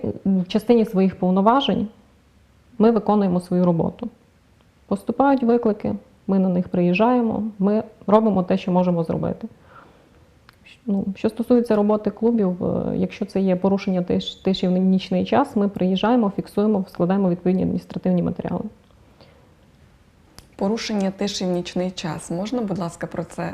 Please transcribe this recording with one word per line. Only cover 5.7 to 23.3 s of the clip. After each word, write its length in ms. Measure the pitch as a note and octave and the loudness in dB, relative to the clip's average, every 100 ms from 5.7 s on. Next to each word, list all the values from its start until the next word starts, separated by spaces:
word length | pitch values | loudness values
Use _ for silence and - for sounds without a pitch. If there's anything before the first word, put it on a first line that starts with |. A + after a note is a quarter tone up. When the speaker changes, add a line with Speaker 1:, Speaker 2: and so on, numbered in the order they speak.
| G#3 G#3 G3+ - _ - | -2 -4 -8 -12 _ -2
Speaker 1:
ми 120 | G3 | 0
на 100 | F#3 | 2
них 180 | F3+ F3+ | 0 -2
приїжджаємо, 760 | F#3 F3 F3 A3+ B3 A3+ G#3+ G#3+ G#3 | 0 2 2 2 2 0 -2 -6 -2
ми 240 | F#3+ G#3+ A3 - - | 0 0 -4 -10 2
робимо 360 | G#3+ A3 F#3 | 4 4 0
те, 140 | F3+ F#3 | 0 -2
що 140 | - | 0
можемо 320 | F3+ F3+ E3+ | 2 2 0
зробити. 440 | E3 E3 E3 F3+ A3 - - - - _ _ _ _ _ _ - - - A#3+ | 0 -2 -2 -6 -10 -18 -20 -20 -20 _ _ _ _ _ _ -20 -20 -14 -4
Ну, 180 | G3 G3 F#3+ | -2 -2 -2
що 140 | A3 | -4
стосується 460 | - A3+ B3 A#3 G#3+ | -2 2 2 4 2
роботи 340 | G#3 G#3+ G#3 | 2 2 -2
клубів, 540 | G3 A3+ A#3 F#3 F3+ F#3 | 0 0 2 0 0 -2
е, 320 | F3+ - - | -2 -2 -2
якщо 280 | F#3 - G3+ | -2 -4 -4
це 140 | F#3+ | 0
є 140 | F#3+ F3+ | 0 2
порушення 460 | G3 G3 G3 F#3 | 2 0 0 -2
тиш-, 420 | F3+ F#3+ - - | 0 -2 -4 -4
тиші 240 | F#3+ G3 F#3 | -2 0 0
в 40 | |
нічний 540 | F#3 F#3+ F#3+ - F#3 F#3 | 2 2 2 0 -2 2
час, 300 | A3 C#4+ G#3 | 0 0 0
ми 120 | G3+ | -2
приїжджаємо, 640 | - F3+ F#3+ G#3 B3 G3+ F#3+ | 0 0 2 2 2 2 -2
фіксуємо, 500 | - - G#3+ G3+ F#3 | -6 -2 0 0 -2
складаємо 400 | - F3 G3 F#3+ | -2 0 2 0
відповідні 340 | F3 F#3 F#3 | 0 0 0
адміністративні 600 | F3 F3+ - F3+ F#3 F3+ | 0 -2 -6 -6 0 0
матеріали. 400 | E3+ F3 - F3+ G#3+ - _ _ _ _ - - _ _ _ _ - _ _ _ _ - _ - | 0 -4 -6 -6 -8 -14 _ _ _ _ -20 -20 _ _ _ _ -20 _ _ _ _ -20 _ -6
Speaker 2:
Порушення 560 | G3+ A3 - G#3+ G3 | -4 -2 -4 -2 -2
тиші 340 | F#3+ G3+ G3+ F#3 | -4 -6 -4 -2
в 20 | |
нічний 420 | F3+ F3+ F#3 F#3 | -2 -4 -4 -4
час. 400 | F#3 E3+ D#3 - | -6 -8 -8 -8
Можна, 300 | E3+ G#3+ B3 | -6 -4 -4
будь 160 | G#3 F#3 | -4 -4
ласка, 300 | E3+ - E3 | -6 -8 -10
про 160 | - | -8
це 300 | D#3+ | -10